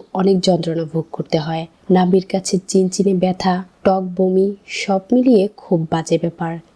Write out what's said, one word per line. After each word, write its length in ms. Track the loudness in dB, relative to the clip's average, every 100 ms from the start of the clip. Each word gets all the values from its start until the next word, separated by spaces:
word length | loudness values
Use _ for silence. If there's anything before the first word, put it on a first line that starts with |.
| -2
অনেক 240 | -2 0 2
যন্ত্রণা 440 | 2 0 0 -6
ভোগ 220 | -4 -6 -6
করতে 260 | -10 -4 -4
হয়। 280 | -2 -6 -8 _ 2
নাভির 360 | 2 4 2 0
কাছে 260 | -4 -2 -4 0
চিনচিনে 480 | 0 0 0 0
ব্যথা, 500 | 0 0 -2 -2 -2 -6 _
টক 180 | 0 0 -2 -2
বমি, 380 | 0 2 0 -4 -12
সব 340 | -8 -2 -2 0
মিলিয়ে 360 | 2 4 4 2 -4
খুব 300 | -2 -2 0
বাজে 280 | -4 -2 -2
ব্যাপার। 400 | -2 -6 -8 -8 -14